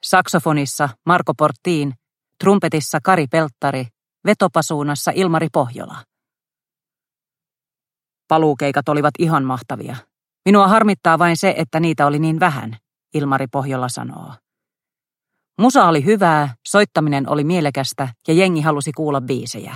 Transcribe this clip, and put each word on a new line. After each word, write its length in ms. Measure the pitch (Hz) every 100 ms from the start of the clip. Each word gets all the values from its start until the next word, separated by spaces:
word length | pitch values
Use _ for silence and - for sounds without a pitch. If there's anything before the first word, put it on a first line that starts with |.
Saksofonissa 840 | - 185 180 180 165 147 139 - 143 - -
Marko 280 | 175 - 143
Portin, 560 | 151 135 - 165 143 127 _ _ _ _
trumpetissa 600 | 190 202 170 156 - 156
Kari 240 | - 185 139
Pelttari, 600 | 165 156 _ 143 131 127 _ _ _ 175
vetopasuunassa 880 | 208 185 - 151 151 147 143 - 170
Ilmari 320 | 185 165 160
Pohjola. 440 | - 123 123 - - - _ _ _ _ _ _ _ _ _ _ _ _ _ _ _ _ _ _ _ _ _ _
Paluukeikat 600 | 160 156 139 143 139 127
olivat 240 | 123 147 -
ihan 240 | 170 160
mahtavia. 520 | 131 127 120 127 - 127 _ _ _ _ -
Minua 220 | 202 196
harmittaa 520 | 220 214 196 175 165
vain 180 | 175 165
se, 180 | 196 -
että 220 | 160 160
niitä 260 | 165 156 143
oli 140 | 147
niin 200 | 160 160
vähän, 380 | 175 135 113 113 _ _ _
Ilmari 340 | 156 143 135 131
Pohjola 420 | 139 139 131 123
sanoo. 440 | 123 120 - - 123 _ _ _ _ _ _ _ _ _ _ _ -
Musa 260 | 226 269 190
oli 200 | 160 143
hyvää, 500 | 220 185 156 143 117 -
soittaminen 600 | 202 208 - 156 139 139
oli 140 | 147
mielekästä 680 | 147 180 147 135 131 - 135 - -
ja 60 |
jengi 280 | 160 190 165
halusi 300 | 151 147 143
kuulla 300 | 139 156 139
biisejä. 540 | 127 131 113 110 -